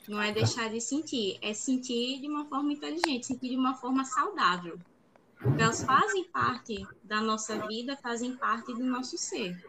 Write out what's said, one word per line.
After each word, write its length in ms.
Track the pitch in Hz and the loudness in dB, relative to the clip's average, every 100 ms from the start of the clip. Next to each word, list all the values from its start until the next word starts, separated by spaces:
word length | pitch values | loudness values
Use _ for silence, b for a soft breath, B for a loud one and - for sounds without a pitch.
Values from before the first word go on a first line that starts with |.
| - | -6
Não 120 | 208 | -2
é 120 | 208 | 0
deixar 380 | 214 - 240 226 | 4 2 2 -2
de 100 | 220 | -2
sentir, 580 | - 277 320 262 196 - | 0 -2 0 0 0 -2
é 100 | 208 | -4
sentir 680 | 214 - 254 254 240 247 269 | -2 0 0 0 -2 0 -4
de 80 | 285 | -4
uma 180 | 294 294 | -4 -2
forma 260 | 277 294 | -2 0
inteligente, 540 | 294 294 311 330 247 - | -2 -4 0 0 0 -2
sentir 240 | 247 254 | -4 -2
de 60 | 254 | 0
uma 180 | 262 | 0
forma 300 | 262 247 262 | 0 0 0
saudável. 760 | 262 - 359 339 190 180 175 175 - _ _ - _ - | 2 0 0 2 2 2 -4 -10 -14 _ _ -20 _ -2
Porque 200 | 123 147 | 2 6
elas 220 | 226 226 | 4 4
fazem 400 | 233 277 403 403 339 | 4 6 6 2 0
parte 580 | 262 240 240 - 196 196 - | 0 0 0 -4 -6 -8 -12
da 180 | 196 214 | -2 0
nossa 380 | 220 220 - 214 | 2 2 0 -4
vida, 360 | 214 220 240 269 | -4 -4 -4 -6
fazem 400 | 247 233 247 254 | -4 -2 -2 -2
parte 380 | 214 226 240 | 0 0 -2
do 100 | 233 | -2
nosso 340 | 254 247 262 349 | 0 0 -2 -6
ser. 400 | - 320 185 180 | -4 -2 -4 -6